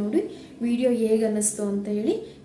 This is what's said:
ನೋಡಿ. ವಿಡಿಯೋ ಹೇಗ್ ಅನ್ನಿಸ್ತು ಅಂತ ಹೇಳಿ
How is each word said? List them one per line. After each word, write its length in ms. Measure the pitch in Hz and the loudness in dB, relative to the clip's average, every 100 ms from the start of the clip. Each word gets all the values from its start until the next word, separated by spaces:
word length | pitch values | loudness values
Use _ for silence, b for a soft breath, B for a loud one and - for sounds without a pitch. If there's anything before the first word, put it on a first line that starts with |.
ನೋಡಿ. 200 | 208 302 - B B B 240 | 0 0 -2 B B B -2
ವಿಡಿಯೋ 240 | 240 254 233 | 2 2 4
ಹೇಗ್ 220 | 220 220 220 | 4 4 2
ಅನ್ನಿಸ್ತು 340 | 214 208 - 208 | 2 0 -2 -2
ಅಂತ 160 | 202 208 208 | -2 -2 -2
ಹೇಳಿ 180 | 233 440 B B | 0 -2 B B